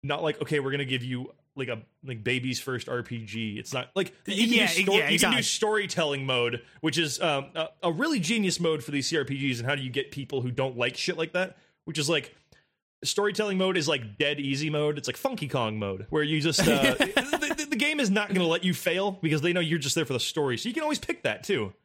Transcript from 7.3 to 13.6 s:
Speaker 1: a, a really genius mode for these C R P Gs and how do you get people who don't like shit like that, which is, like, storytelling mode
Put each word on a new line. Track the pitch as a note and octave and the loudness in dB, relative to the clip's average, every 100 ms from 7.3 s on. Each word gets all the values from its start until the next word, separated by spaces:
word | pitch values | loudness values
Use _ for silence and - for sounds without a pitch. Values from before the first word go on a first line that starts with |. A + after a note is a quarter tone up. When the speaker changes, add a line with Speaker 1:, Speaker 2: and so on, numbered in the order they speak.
| C#3 C#3 D#3+ | 0 -2 -6
Speaker 1:
a, | D#3+ _ | -6 _
a | F3 | -2
really | E3 D4+ C#4 | 0 2 2
genius | D#3+ A3+ G3 - | 2 2 2 2
mode | E3+ D#3 | 0 0
for | B2 | 0
these | C#3+ C3 | -2 0
C | E3 | 0
R | |
P | C3 C#3 C#3 | 0 -2 -2
Gs | A#2+ | -2
and | A#2+ | -2
how | C#3+ | -2
do | |
you | C3 | -2
get | C3 C3+ | -4 -4
people | C#3+ C3+ C3+ | -8 -6 -4
who | B2 | -2
don't | B2 C3+ A#2+ | -2 -2 0
like | A#2+ - | -2 0
shit | - D#3+ | -4 -2
like | E3 | -2
that, | F3+ F#3 - _ _ - | 0 -2 -6 _ _ -8
which | D3 | -4
is, | C#3+ | 0
like, | D#3+ - - _ - _ _ _ _ | 0 -2 -18 _ -20 _ _ _ _
storytelling | - - G#3 G#3 G#3 | -2 2 2 2 0
mode | F#3+ | 2